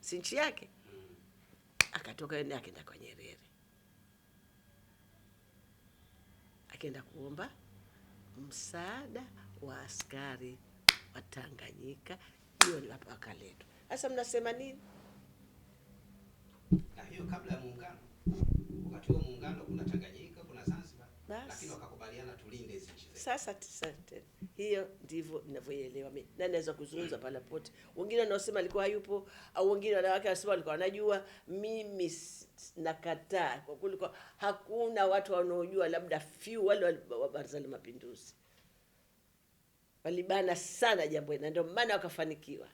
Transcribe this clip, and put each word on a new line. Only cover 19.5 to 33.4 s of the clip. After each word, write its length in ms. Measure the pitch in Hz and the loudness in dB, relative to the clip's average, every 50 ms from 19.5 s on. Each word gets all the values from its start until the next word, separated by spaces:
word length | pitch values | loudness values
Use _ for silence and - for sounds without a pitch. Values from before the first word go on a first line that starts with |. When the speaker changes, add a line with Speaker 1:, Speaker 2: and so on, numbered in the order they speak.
| 180 - - | -6 -6 -6
Speaker 2:
kuna 200 | - - - 170 | -6 -4 -2 -2
Tanganyika, 580 | - - 180 - - - - - - - - | 0 0 -2 -2 -4 -12 -14 -16 -16 -16 -18
kuna 220 | - - - - - | -18 -16 -16 -4 -2
Zanzibar, 440 | - 175 - - - - - - - - - - - | -2 -2 -2 -6 -14 -18 -20 -20 -20 -20 -20 -14 -12
Speaker 1:
Basi. 200 | 202 226 262 277 | -10 -10 -10 -12
Speaker 2:
lakini 220 | - - - 156 | -12 -12 -12 -12
wakakubaliana 600 | - - - - - - 117 113 117 127 127 127 | -12 -12 -14 -16 -14 -14 -14 -14 -12 -12 -12 -12
tulinde 400 | 123 123 104 104 120 120 113 101 | -14 -14 -16 -14 -14 -12 -12 -10
hizi 200 | 101 95 92 - | -12 -12 -12 -14
nchi 140 | - - - | -18 -18 -20
zetu. 120 | - - - | -18 -14 -10
Speaker 1:
Sasa 340 | - 269 247 - - - 202 | -2 0 0 0 0 -6 -8
t-, 120 | - - | -10 -12
sasa 260 | - - - - 160 | -14 -8 -6 -6 -6
tena. 300 | 147 - - - - - - - - - 190 190 - | -6 -10 -16 -16 -16 -16 -16 -18 -16 -14 -14 -14 -8
Hiyo 320 | - 202 214 202 196 190 190 - - - | -6 0 2 2 2 0 -4 -10 -18 -14
ndivyo 380 | - 156 165 156 156 156 151 - | -6 -6 -6 -6 -4 -6 -8 -6
ninavyoielewa 640 | 151 139 127 117 131 143 139 135 131 127 139 135 139 | -6 -10 -10 -8 -8 -6 -6 -6 -6 -8 -8 -10 -8
mimi. 180 | 135 139 - - - - | -10 -12 -12 -12 -6 -2
Na 100 | 180 180 | 0 2
naweza 240 | 175 165 160 160 | 2 2 0 0
kuzungumza 460 | 151 - 151 143 156 165 175 165 143 110 | -4 -6 -8 -8 -6 -6 -4 -4 -4 -4
pale 220 | 123 131 135 127 | -4 -6 -8 -8
pote. 320 | 127 - 156 156 156 - - - - - - | -8 -8 -8 -8 -8 -10 -20 -20 -20 -14 -6
Wengine 240 | - 180 208 226 233 | -6 -4 4 6 4
wanaosema 380 | 233 214 196 196 - - 208 202 | 6 6 4 0 0 0 2 2
alikuwa 220 | 180 180 - 202 | 0 2 2 4
hayupo, 460 | 196 196 208 208 202 196 202 196 196 - - - - - - | 4 4 2 0 -2 -2 -4 -4 -4 -6 -18 -20 -20 -8 2
au 160 | - 185 196 | 4 6 6
wengine 260 | 208 202 202 220 208 | 6 6 4 4 4
wanawake 320 | 190 175 190 185 202 196 208 | 6 6 6 6 6 4 4
wanasema 220 | 185 185 190 202 | 2 2 4 2
walikuwa 220 | 196 175 156 151 | 2 4 4 0
wanajua. 520 | 151 160 180 190 196 208 208 208 202 190 196 - - - - - | 0 2 2 2 2 4 4 6 6 4 2 -4 -16 -20 -10 -6
Mimi 560 | 175 196 208 220 226 226 214 208 202 190 180 | -4 -4 -2 -2 -2 -2 -4 -4 -2 0 0
s-, 440 | 165 160 - - - - - - - _ | 0 0 -4 -10 -12 -14 -16 -18 -20 _
s-, 160 | - - - - | -20 -20 -16 -8
nakataa. 840 | 175 160 160 160 160 - 170 160 156 - - 196 185 | -2 -2 -2 -2 0 -2 -2 -2 -2 -2 0 2 4